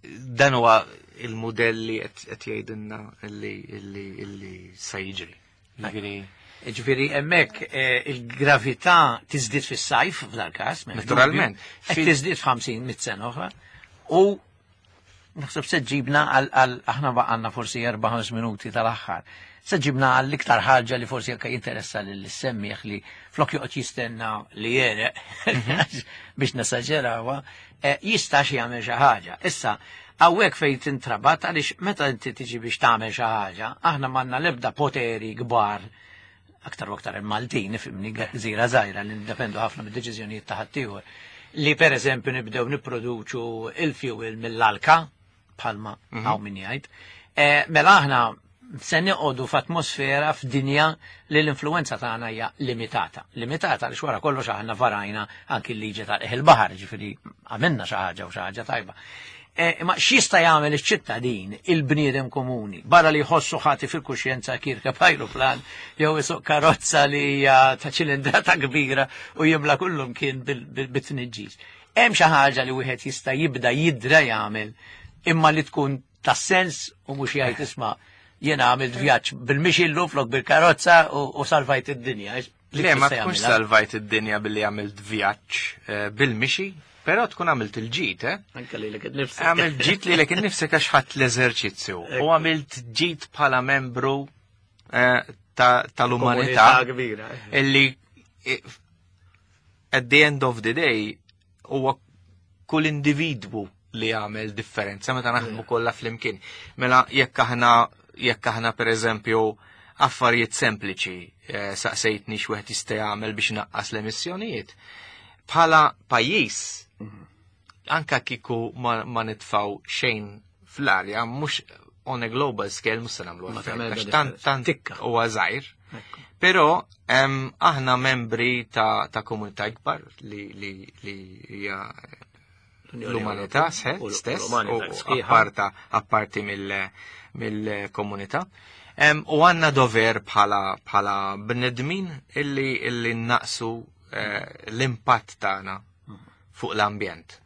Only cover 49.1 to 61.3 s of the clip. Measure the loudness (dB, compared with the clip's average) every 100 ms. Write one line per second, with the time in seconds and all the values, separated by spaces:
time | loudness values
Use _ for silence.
49.1 | 2 0 -2 -2 -2 0 -4 -4 -4 0
50.1 | 0 0 -2 -2 -2 2 4 4 2 -14
51.1 | -20 _ 2 2 0 -2 -2 -2 -6 -6
52.1 | -6 -8 -6 -8 _ -6 -6 -4 -4 -4
53.1 | -8 -16 -10 -8 -4 -2 -2 -2 -6 -4
54.1 | -2 -2 -2 -4 -6 -6 0 0 0 -6
55.1 | -8 -10 -12 -6 -6 -6 -8 -8 -8 -6
56.1 | -4 -4 2 6 6 6 -2 -14 -12 -12
57.1 | -14 -18 -20 -12 -2 0 -2 -4 -4 -6
58.1 | -6 -12 -10 -10 -10 -6 -6 -6 -18 -20
59.1 | -20 -20 -20 -16 -2 -2 0 -2 0 4
60.1 | 4 4 6 6 6 4 0 0 -2 -2
61.1 | -4 -4